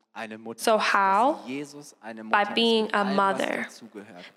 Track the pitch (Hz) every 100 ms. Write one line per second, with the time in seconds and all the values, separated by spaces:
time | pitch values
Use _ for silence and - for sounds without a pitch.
0 | _ 104 113 107 220 226 - 214 - 208
1 | 196 196 254 320 - 135 143 147 147 -
2 | - 113 - 214 208 226 226 226 214 214
3 | 202 196 196 190 - - 233 - - 104
4 | 101 90 -